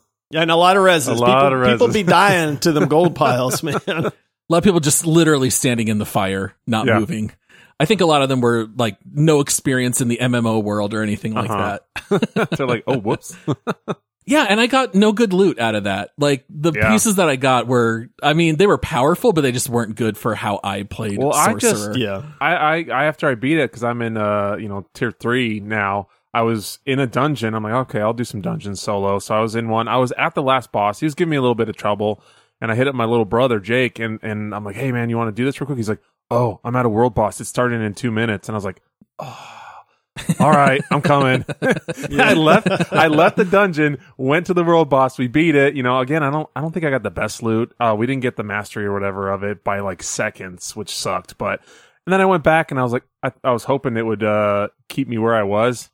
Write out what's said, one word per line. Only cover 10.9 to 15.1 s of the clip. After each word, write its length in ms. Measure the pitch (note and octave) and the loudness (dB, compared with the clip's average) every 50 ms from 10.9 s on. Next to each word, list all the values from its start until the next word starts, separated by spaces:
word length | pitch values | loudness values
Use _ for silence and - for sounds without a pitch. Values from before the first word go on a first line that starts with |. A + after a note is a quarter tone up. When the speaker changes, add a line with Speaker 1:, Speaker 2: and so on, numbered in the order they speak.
| A2 | -2
Speaker 3:
or 80 | G#2+ A2 | -4 -2
anything 280 | G#2 G#2 - - A2 | -2 -4 -4 -4 -6
like 160 | A2 A#2+ A2 A2+ | -4 -4 -4 -4
Speaker 2:
Uh-huh. 300 | G#2+ G2 G2 G#2 G2+ - _ _ - - - - | -2 -2 -2 -4 -6 -8 _ _ -14 -14 -4 -2
Speaker 3:
that. 400 | G3+ F3+ A3+ - - - G3+ - | 0 0 0 -2 -2 -4 -2 -2
<laughs> 60 | E3 | -2
Speaker 2:
They're 100 | - C#3 | -4 -2
like, 160 | B2 A#2+ A2 - - | -2 -2 -4 -2 -2
"Oh, 100 | C3+ A#2+ | -4 -2
whoops." 380 | F#2+ A2 D3 - - - F3 - - | -2 -4 -4 -4 -6 -18 -20 -12 -6
<laughs> 0 | E3 C#3+ _ - A#3+ - _ _ - C#3+ _ _ _ _ _ _ F#3+ | -6 -6 _ -4 -8 -8 _ _ -10 -10 _ _ _ _ _ _ 0
Speaker 3:
Yeah, 160 | C#4 D#4 B3+ | 0 0 2
and 140 | G3+ G3+ A3+ | 2 2 0
I 60 | A#3+ | 2
got 280 | A3+ C4 C4 B3+ A#3+ F#3 | 2 2 0 0 2 2
no 180 | F#3+ G#3+ A3 | 4 4 4